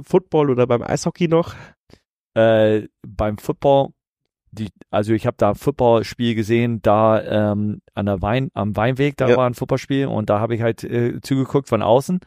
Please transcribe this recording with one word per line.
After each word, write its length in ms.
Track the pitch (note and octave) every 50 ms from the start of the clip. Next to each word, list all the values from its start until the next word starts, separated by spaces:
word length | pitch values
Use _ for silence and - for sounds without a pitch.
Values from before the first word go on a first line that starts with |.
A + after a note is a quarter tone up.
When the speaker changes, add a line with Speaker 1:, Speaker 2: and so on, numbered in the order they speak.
| C#3+
Speaker 1:
Football 460 | - - F#3+ - - - D#3 D3 C#3+
oder 180 | B2+ A#2+ B2
beim 160 | B2 B2 A#2 -
Eishockey 440 | - - - - E3+ - - F3
noch? 280 | D#3+ E3 E3 E3+ - - - - - _ _ _ _ _ _ _ _ _ _ _ _ -
Speaker 2:
Äh, 520 | A2+ A2+ A2+ A2+ A2 A2 G#2+ G#2+ G#2+ - - _ _ -
beim 300 | A#2+ G#2 - G#2+ G#2+ G#2+
Football, 520 | - - - D3 - - C#3+ C#3 C#3 C#3 - - _ _ _ _ _ _ _ _ _ _ _
die, 180 | - G#2 A2 F#2+ - _ - -
also 220 | - G#2 G#2 G#2+ A2+
ich 120 | G#2+ -
hab 120 | A#2+ -
da 120 | - A2+ G2+
ein 60 | G2+
Footballspiel 800 | - - D3 C#3 - B2+ A#2+ A#2 A2+ G#2+ - - - A#2+ A#2 A2+
gesehen, 460 | A2 G#2+ G2+ A#2 A#2 A#2+ A#2+ A#2 G#2+
da, 680 | - A2 G2+ G#2+ A2 A2 A2 G#2 - - - G#2+ G#2+ G#2
ähm, 300 | G2+ G#2 G#2 G#2 G#2 - _ _ -
an 120 | G#2+ G#2
der 160 | G2+ G2+ F#2
Wein-, 280 | G2 G2+ A2+ C3 C3 F#3+ -
am 220 | A2 G2+ G#2 G2+
Weinweg, 420 | G#2 G#2+ B2+ C3+ A#2+ C#3+ D3 C#3
da 120 | - C3 B2
Speaker 1:
Ja. 80 | A#2+
Speaker 2:
war 100 | - B2+
ein 60 | B2 A#2+
Footballspiel 520 | - C3 - C3+ B2+ - - C#3 C3+ C#3
und 220 | B2+ A2 G#2+ G#2+ G#2
da 100 | G#2 G#2
hab 120 | A2 A2+
ich 100 | A#2 A2
halt, 220 | A#2 A#2 A2+ - -
äh, 380 | - A#2+ A#2+ A#2+ B2 - -
zugeguckt 480 | - - C#3 C3+ C3+ - - C#3+ C3+ -
von 120 | A#2 G#2+
außen. 380 | G2 F#2 A2+ C3+ C#3 - F3+ F#3 -